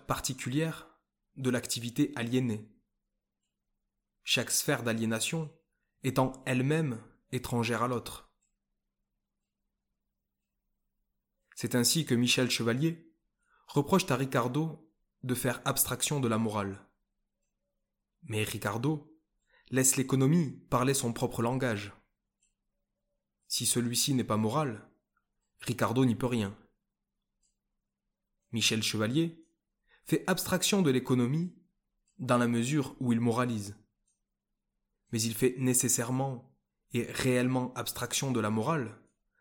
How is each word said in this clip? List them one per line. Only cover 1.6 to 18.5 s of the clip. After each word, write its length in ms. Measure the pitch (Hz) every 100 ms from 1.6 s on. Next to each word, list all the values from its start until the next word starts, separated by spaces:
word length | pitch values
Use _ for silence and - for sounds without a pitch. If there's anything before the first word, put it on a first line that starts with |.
| - 120 117 113 143 -
aliénée. 560 | 117 127 127 107 - _ _ _ _ _ _ _ _ _ _ _ _ _ _ _
Chaque 260 | - 131 120
sphère 320 | - - 131
d'aliénation 720 | 117 113 113 113 - 165 151 - _ _ _ _
étant 400 | 135 127 131 - -
elle-même 520 | 127 135 160 151 113 - _ -
étrangère 500 | 127 - 120 113 113
à 60 | 120
l'autre. 440 | 120 - - - _ _ _ _ _ _ _ _ _ _ _ _ _ _ _ _ _ _ _ _ _ _ _ _ _ _ _ _ _ _ _ _
C'est 200 | - 117
ainsi 320 | 123 117 165 147
que 80 |
Michel 360 | 120 123 - 123
Chevalier 640 | - 117 123 165 165 - _ _ _ _ _ -
reproche 420 | 147 139 190 180
à 60 | 127
Ricardo 760 | 135 139 120 139 160 147 - _ _ _
de 120 | 123
faire 260 | 123 127 117 -
abstraction 520 | - - 123 - 147
de 100 | 120
la 100 | 110
morale. 440 | 113 104 98 95 - _ _ _ _ _ _ _ _ _ _ _ _ _ -
Mais 140 | 107
Ricardo 760 | 107